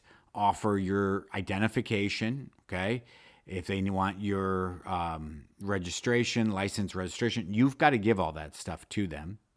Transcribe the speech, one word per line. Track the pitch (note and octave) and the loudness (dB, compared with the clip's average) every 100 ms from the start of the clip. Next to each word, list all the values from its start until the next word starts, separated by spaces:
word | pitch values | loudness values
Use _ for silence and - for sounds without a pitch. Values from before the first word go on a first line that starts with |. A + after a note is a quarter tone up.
| - - _ | -18 -20 _
offer | - G2+ - A2 G2+ | 2 2 4 2 2
your | F#2+ G2 G2 G2 - | 2 2 2 0 -4
identification, | G2+ F#2 G2 A2 B2+ - G#2+ G#2 - A2 C3+ - - | -6 -2 0 0 0 0 0 0 0 -2 -4 -8 -18
okay? | - F2+ G2 B2 A#2+ - - - - | -8 -4 -2 -4 -8 -20 -20 -20 -10
If | F#2 F2+ | -6 -4
they | G2 | -2
want | G2 F#2+ F#2+ F#2+ | 0 0 0 0
your, | G2+ G2 F#2+ F#2 F#2 F2+ - | -2 0 0 0 -2 -6 -4
um, | F2+ E2+ D#2+ D#2 D2+ C2+ - | -4 -2 -4 -8 -12 -16 -10
registration, | G2 G2 F2 - A#2+ A#2+ A#2+ A#2+ A2 | -4 -4 -4 -4 0 2 2 2 2
license | F#2+ G2+ - G2 F#2 | 2 -2 -2 -4 -4
registration, | F2+ - A#2 A#2 F2 | -6 -2 0 0 0
you've | G#2+ C3+ C3+ | 4 4 6
gotta | D3+ B2+ | 4 6
give | G2+ G2 | 4 4
all | D#2+ | 2
that | D#2 D2+ - | -4 -10 -10
stuff | - E2 - | -8 -8 -6
to | - F#2+ | -4 -4
them, | D2+ D#2+ G#2+ _ | -4 -10 -14 _